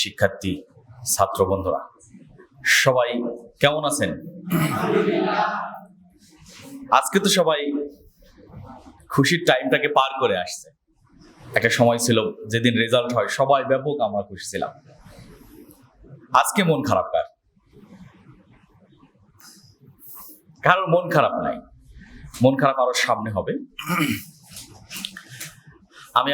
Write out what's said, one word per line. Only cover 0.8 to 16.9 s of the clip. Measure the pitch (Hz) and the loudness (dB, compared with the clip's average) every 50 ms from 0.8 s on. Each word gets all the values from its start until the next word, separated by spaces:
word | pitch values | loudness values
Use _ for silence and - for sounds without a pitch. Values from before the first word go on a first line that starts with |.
| - - - - - - - | -20 -20 -20 -12 -6 -4 0
ছাত্র | - 98 - - - 98 92 | 0 0 0 2 2 0 2
বন্ধুরা, | 95 92 90 92 78 71 - - _ _ - - - - - - - - - _ _ - - - - - - | 0 -2 -2 -2 -4 -4 -6 -10 _ _ -20 -20 -20 -20 -20 -20 -20 -20 -20 _ _ -8 -2 0 2 2 4
সবাই | 147 127 127 120 120 120 120 120 120 - - - - - - - | 4 4 2 2 0 0 -2 -4 -4 -6 -10 -14 -20 -4 0 0
কেমন | 143 151 156 156 143 | 2 2 0 -2 -2
আছেন? | - - 107 90 - - - - - - - - - 160 156 - - - - - - - - - - - - - - - - - - - - - - - - - - _ _ _ _ _ _ _ _ - - - - - - - - - - - - 127 | -2 -2 -2 -2 -4 -6 -12 -14 -16 -14 -6 -2 0 0 0 0 -2 -2 -2 0 2 2 2 2 2 0 0 0 0 0 -2 -2 -2 -4 -8 -8 -10 -14 -18 -20 -20 _ _ _ _ _ _ _ _ -20 -20 -20 -20 -20 -18 -18 -18 -14 -2 2 4 4
আজকে | 143 - - 196 196 | 4 4 2 2 2
তো | 196 185 190 | 2 4 4
সবাই | 170 160 156 147 147 143 143 143 143 - - - - - _ _ - - - - - - - - - - - - - - - _ - - - | 4 2 2 0 0 -2 -2 -2 -4 -6 -10 -16 -20 -20 _ _ -20 -20 -20 -20 -20 -20 -20 -20 -18 -18 -20 -20 -20 -20 -20 _ -14 -2 2
খুশির | - 135 - 175 165 165 160 | 2 4 4 2 2 4 4
টাইমটাকে | 139 131 139 135 156 147 - - - | 4 4 2 0 0 2 2 2 4
পার | 135 135 135 - - | 2 2 2 0 0
করে | 131 113 98 90 90 | 0 0 0 0 -4
আসছে। | - - - - - - _ _ _ _ _ _ _ _ - - - - - - - - | -6 -10 -14 -16 -20 -20 _ _ _ _ _ _ _ _ -20 -20 -20 -20 -20 -8 -4 0
একটা | 110 101 117 - - | 2 2 2 4 4
সময় | 120 120 117 117 - | 4 4 4 2 2
ছিল | - 117 110 110 107 - - - 107 107 | 2 2 2 2 -2 -4 -8 -8 -4 -2
যেদিন | 117 117 123 117 110 117 | 0 2 2 2 2 2
রেজাল্ট | 113 120 123 120 120 120 | 2 2 2 2 2 0
হয় | 117 104 101 - - | 0 0 0 0 0
সবাই | 139 131 143 135 127 120 | 2 4 4 2 2 2
ব্যাপক | 135 131 131 147 139 131 117 | 0 0 0 -2 -2 -2 -2
আমরা | 104 104 101 98 - | -2 -2 -4 -6 -6
খুশি | 98 90 - - - | -10 -16 -12 -10 -8
ছিলাম। | 87 - - - - - - - - - - - - - - - - - - - - - - - _ _ _ _ _ - - - - - - - 123 | -6 -6 -8 -8 -12 -20 -20 -20 -20 -20 -20 -20 -20 -20 -20 -20 -20 -20 -20 -20 -20 -20 -20 -20 _ _ _ _ _ -20 -20 -20 -20 -6 0 2 2
আজকে | 180 - - 208 190 160 | 2 2 2 0 2 2
মন | 156 139 120 | 0 0 0
খারাপ | 101 | 0